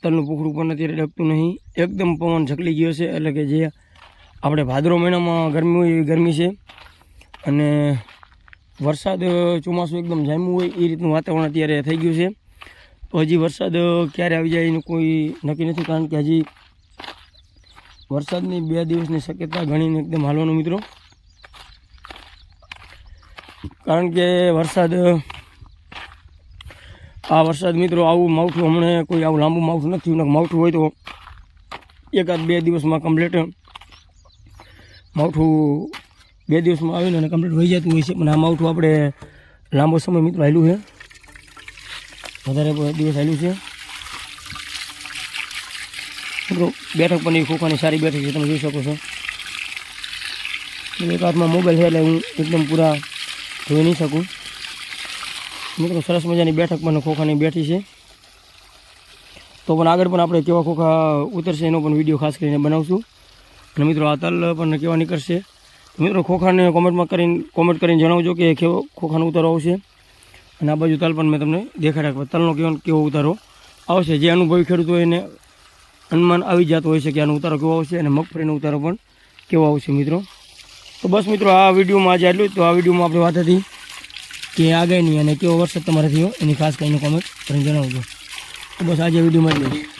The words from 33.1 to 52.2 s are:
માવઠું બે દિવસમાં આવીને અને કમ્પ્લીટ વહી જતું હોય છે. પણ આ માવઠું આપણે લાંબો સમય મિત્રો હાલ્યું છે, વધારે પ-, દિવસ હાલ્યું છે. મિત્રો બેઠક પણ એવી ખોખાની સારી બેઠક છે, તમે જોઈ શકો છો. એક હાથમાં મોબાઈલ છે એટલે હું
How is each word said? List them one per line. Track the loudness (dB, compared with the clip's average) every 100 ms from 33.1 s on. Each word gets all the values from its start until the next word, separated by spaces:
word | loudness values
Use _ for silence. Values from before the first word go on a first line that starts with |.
| 0 0 -2 -4 -8 _ -20 -20 -20 _ _ -20 _ -20 -20 -20 -20 -20 -20 _ -2
માવઠું | 0 2 2 4 2 -2 -6 -14 -20 _ _ _ 0
બે | 2
દિવસમાં | 2 0 0 0
આવીને | 0 0
અને | 0
કમ્પ્લીટ | 0 0
વહી | 2 2
જતું | 2 2
હોય | 0
છે. | 0
પણ | 0 2
આ | 2
માવઠું | 2 2 0
આપણે | 2 2 4 0 -4 -18 -20 -20 _ _
લાંબો | 2 2 2
સમય | 2 2
મિત્રો | 2 2
હાલ્યું | 2 4 4
છે, | 2 -4 -20 -20 -20 -20 -20 -20 -20 -20 -20 -18 -18 -18 -18 -18 -12 -6
વધારે | -2 0
પ-, | 0 -2 0
દિવસ | -2 0
હાલ્યું | 0 0
છે. | -2 -4 -10 -18 -16 -16 -14 -14 -16 -18 -16 -16 -14 -14 -14 -16 -16 -14 -12 -12 -12 -12 -14 -16 -14 -14 -14 -14 -10 -10 -6
મિત્રો | -2 -2 -4 -10 0
બેઠક | 2 2
પણ | 2 0
એવી | 0
ખોખાની | 0 0 0
સારી | 0 0
બેઠક | 0 -2
છે, | -4
તમે | -2 0
જોઈ | 0
શકો | -2 -4
છો. | -4 -6 -8 -12 -12 -12 -14 -12 -12 -14 -16 -16 -14 -12 -12 -12 -10 -12 -12 -14 -14 -6
એક | -4 0
હાથમાં | 0 2 2
મોબાઈલ | 2 4 4
છે |
એટલે | 4 4
હું | 2 2